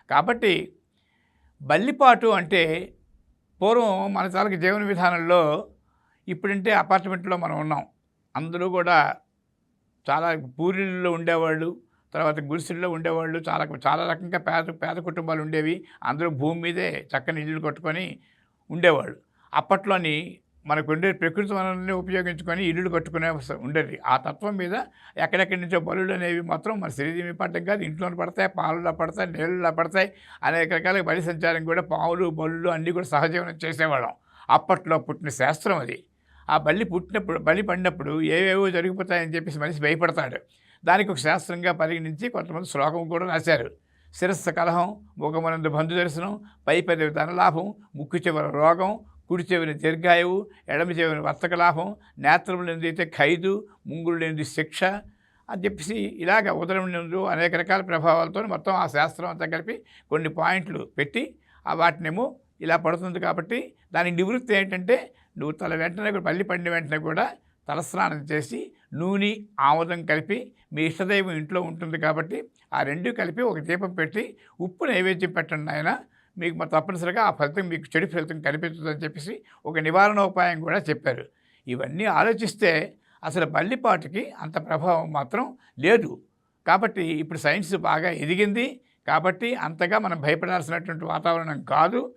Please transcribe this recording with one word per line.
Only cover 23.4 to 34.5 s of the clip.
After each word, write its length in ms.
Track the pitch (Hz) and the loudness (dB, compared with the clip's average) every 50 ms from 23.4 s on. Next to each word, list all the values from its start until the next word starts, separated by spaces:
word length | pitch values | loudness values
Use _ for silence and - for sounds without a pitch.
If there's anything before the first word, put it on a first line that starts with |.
| 127 - | -6 -8
ఉండేది. 480 | 147 - 123 131 147 160 147 - - - - | -8 -8 -6 -2 0 0 0 -2 -4 -6 0
ఆ 120 | 127 127 131 | 2 2 2
తత్వం 400 | - - 151 - 208 208 202 190 | 0 -2 -8 -6 -6 -6 -4 -4
మీద 160 | 180 175 196 226 - - _ _ - - - - | -4 -4 -4 -6 -6 -8 _ _ -20 -12 -6 -4
ఎక్కడెక్కడి 440 | 160 160 - 180 190 185 190 180 | -2 0 2 2 0 0 -2 -4
నుంచో 180 | 180 170 190 170 | -2 0 0 0
బలులు 340 | 160 170 - 190 190 190 190 | 0 0 -2 -2 -2 -2 -2
అనేవి 280 | 180 175 175 175 170 | -2 -2 -2 -2 -2
మాత్రం 380 | 170 170 160 160 - 214 220 202 | -2 -2 -4 -4 -2 -4 -4 -4
మన 100 | 185 160 | -6 -6
శరీరం 380 | - - 143 156 165 175 175 175 | -4 -4 -4 -4 -4 -4 -6 -8
మీద 80 | 170 | -6
పడడం 300 | 165 190 175 170 170 170 | -6 -6 -4 -4 -4 -2
కాదు, 180 | 185 208 208 175 | -2 -2 -2 -2
ఇంట్లోనే 320 | 160 156 160 185 180 175 | -6 -6 -6 -6 -6 -4
పడతాయి, 340 | 175 175 175 - - 190 190 | -4 -6 -4 -2 -2 -2 -2
పాలలో 420 | 190 175 - 160 160 170 175 170 | 0 -2 -2 -2 -2 -2 -2 -2
పడతాయి, 400 | 160 160 165 160 165 208 185 175 | -2 0 -2 -4 -2 -4 -4 -4
నీళ్ళలో 400 | 160 156 156 170 180 180 175 165 | -4 -4 -4 -2 -2 0 0 0
పడతాయి, 400 | 165 170 165 165 180 190 185 202 - - - - - - - | 2 0 0 0 2 0 0 0 -2 -10 -20 -20 -12 -4 -2
అనేక 300 | 135 160 170 165 160 185 | 0 2 2 2 2 0
రకాల 280 | 165 - 180 190 196 | 0 2 2 2 2
బలి 200 | 175 165 160 180 | 2 0 0 0
సంచారం 440 | 160 175 170 160 170 170 165 165 160 | 0 -2 -2 0 0 0 0 0 0
కూడా, 160 | 165 165 180 | 0 0 0
పాములు, 480 | 175 180 - 160 156 170 170 180 185 170 | 0 0 -2 0 0 0 0 2 0 0
బలులు 400 | 160 160 160 160 165 165 165 175 | 0 -2 -2 -2 -2 -2 0 0
అన్నీ 220 | 165 160 160 175 | 0 0 0 -2
కూడా 140 | 170 175 180 | -2 -2 -2
సహజీవనం 540 | 123 151 143 156 160 160 175 175 170 165 156 165 | 0 2 2 2 2 0 0 -4 -4 -8 -8 -6
చేసేవాళ్ళం. 440 | 160 160 - 160 160 143 131 117 - - - _ _ _ - - | -6 -2 0 0 2 2 2 0 -2 -6 -10 _ _ _ -8 2
అప్పట్లో 480 | - | 4